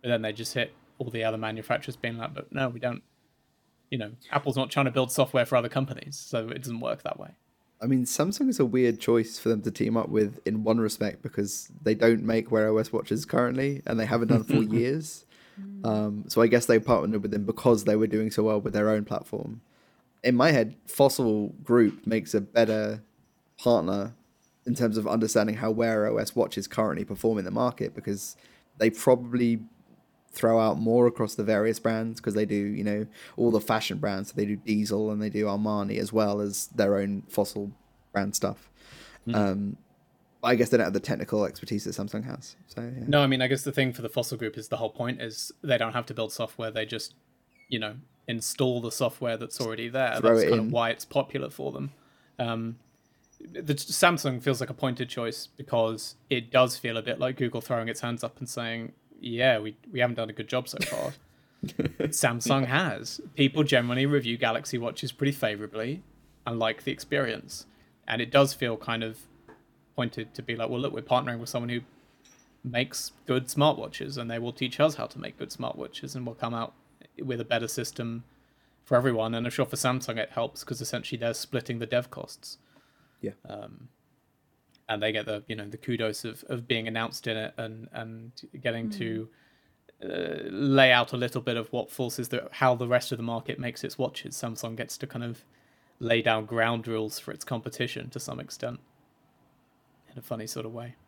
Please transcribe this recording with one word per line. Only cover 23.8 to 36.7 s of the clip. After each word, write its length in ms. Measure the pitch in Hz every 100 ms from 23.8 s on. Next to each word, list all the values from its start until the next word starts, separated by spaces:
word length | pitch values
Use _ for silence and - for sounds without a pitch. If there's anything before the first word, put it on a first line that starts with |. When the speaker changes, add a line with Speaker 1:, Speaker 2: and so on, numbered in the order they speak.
| 82 101 98 - _ _ _ _ -
Speaker 2:
in 80 | 120
terms 220 | 120 110
of 100 | 104
understanding 480 | 113 110 113 107 107
how 120 | 110
Wear 380 | 110 113 110 107
O 100 | 110
S 180 | 110 -
watches 320 | 104 - 98
currently 380 | - 110 78 104
perform 320 | 98 113 110
in 80 | 92
the 60 |
market 420 | 107 123 120 110
because 420 | - - 101 - - - _ _ -
they 120 | 110
probably 680 | 110 - 123 120 123 120 113 110 _ _ _ _ _ _ -
throw 220 | 113 113
out 180 | 110 -
more 280 | 113 120 120
across 280 | 117 110 -
the 80 |
various 360 | 104 107 107 110
brands, 420 | 113 113 113 110
'cause 120 | - 104
they 100 | 104
do, 100 | 104
you 280 | 101 107
know, 240 | 104 104 107 - - -
all 160 | 117
the 80 | 110
fashion 360 | 104 110 - 98
brands. 320 | 107 98 104
So 40 | -
they 100 | 104
do 100 | 104
Diesel 560 | - 107 104 104 107
and 100 | 104
they 80 | 107
do 160 | 107 107
Armani 520 | 101 107 104 101 110
as 160 | 107
well 260 | 110 104 104
as 280 | 104 98
their 300 | -